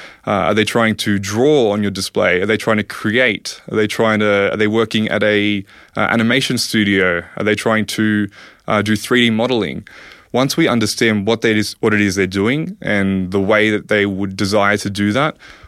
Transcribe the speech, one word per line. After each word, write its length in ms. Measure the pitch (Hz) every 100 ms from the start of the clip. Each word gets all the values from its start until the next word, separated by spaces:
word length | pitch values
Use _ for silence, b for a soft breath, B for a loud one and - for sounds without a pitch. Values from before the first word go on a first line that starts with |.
| B B -
Uh, 220 | 101 85
are 40 |
they 120 | 107 107
trying 300 | 120 110 101
to 220 | 110 101
draw 540 | 98 107 139 147 110
on 120 | 104
your 80 | 101
display? 500 | 98 95 - 92 90
Are 40 | 101
they 120 | 107
trying 200 | - 107
to 60 |
create? 800 | 98 - 110 117 127 98 - - -
Are 60 | 107
they 100 | 107
trying 320 | - 113 107
to, 320 | 104 101 98
are 60 | 104
they 100 | 107
working 400 | 113 110 113 110
at 160 | 104
a, 400 | 107 104 104 101 98 B B 107
uh, 60 |
animation 560 | 107 117 113 131 - 120
studio? 640 | - 113 101 98 92 85 - -
Are 80 | 104
they 100 | 104
trying 300 | 110 110 104
to, 420 | - 107 104 101 B B B -
uh, 140 | 107
do 160 | 104 107
three 240 | - 123
D 80 | 117
modeling? 580 | 110 123 120 85 76 - B B B B
Once 240 | 120 139 -
we 100 | 156
understand 580 | 117 107 - 113 104 98
what 120 | 113
that 140 | 117 107
is, 220 | 104 -
what 140 | 113
it 80 | 104
is 140 | 104 92
they're 120 | 92
doing 480 | 98 107 147 165 214
and 500 | - 101 98 95 92
the 80 | 101
way 300 | 98 107 107
that 180 | 104 -
they 180 | 104 101
would 300 | 95 98 95
desire 400 | 101 104 101 104
to 140 | 104
do 240 | 101 104
that, 240 | 117 151 - B B